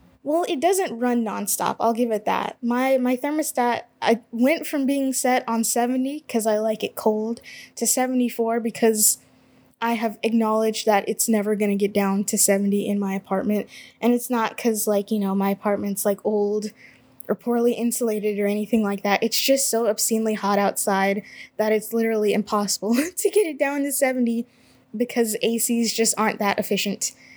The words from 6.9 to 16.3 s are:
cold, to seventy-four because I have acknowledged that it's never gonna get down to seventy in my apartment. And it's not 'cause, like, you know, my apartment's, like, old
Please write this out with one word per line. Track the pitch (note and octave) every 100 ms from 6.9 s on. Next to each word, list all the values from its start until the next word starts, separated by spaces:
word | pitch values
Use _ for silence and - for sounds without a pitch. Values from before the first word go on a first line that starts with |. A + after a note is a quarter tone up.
| -
cold, | A3 G#3+ A3 A#3 - - - -
to | A#3+
seventy-four | - B3+ B3+ A#3+ - A3+ A#3
because | A3+ - A3+ G#3+ G#3 - _ _ _ _ _ -
I | A#3
have | A#3 A3+ G#3
acknowledged | A3+ A3+ A3 A3 A3 A3 A3
that | G3+ -
it's | G#3+ -
never | G#3+ G#3 G3+
gonna | G#3 G3+
get | G3+
down | G3+ G3 G3 G3
to | G#3
seventy | - G3 G3+ G3+ -
in | G3+
my | G3 G3
apartment. | - F#3+ G#3 G#3 - - - -
And | A#3
it's | A#3+ -
not | A#3+ A3 -
'cause, | A#3+ G#3+ G#3+
like, | G#3 G3+
you | G#3+
know, | G3
my | G3 G3
apartment's, | G3 G#3+ G3+ G3+ F#3+ G#3+
like, | G3+
old | G#3+